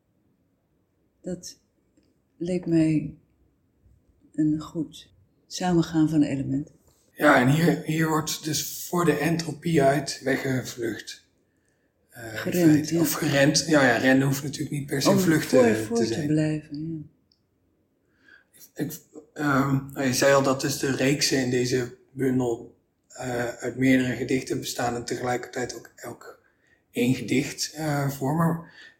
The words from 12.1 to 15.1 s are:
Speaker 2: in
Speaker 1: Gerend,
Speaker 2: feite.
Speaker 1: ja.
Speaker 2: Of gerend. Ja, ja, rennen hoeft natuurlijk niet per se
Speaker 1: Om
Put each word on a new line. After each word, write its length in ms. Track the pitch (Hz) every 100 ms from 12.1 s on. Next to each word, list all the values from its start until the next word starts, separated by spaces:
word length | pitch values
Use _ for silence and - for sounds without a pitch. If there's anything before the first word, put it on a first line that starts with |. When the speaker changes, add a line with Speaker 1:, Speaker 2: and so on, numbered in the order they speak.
| - 113
Speaker 2:
in 40 | -
Speaker 1:
Gerend, 340 | 185 175 160
Speaker 2:
feite. 220 | 151 -
Speaker 1:
ja. 80 | 165
Speaker 2:
Of 100 | 147
gerend. 520 | - 151 139 139 151 -
Ja, 160 | 151 131
ja, 100 | 113
rennen 300 | 131 135 139
hoeft 160 | 135
natuurlijk 280 | 143 - 139
niet 140 | 147 139
per 160 | 139
se 80 |
Speaker 1:
Om 100 | 151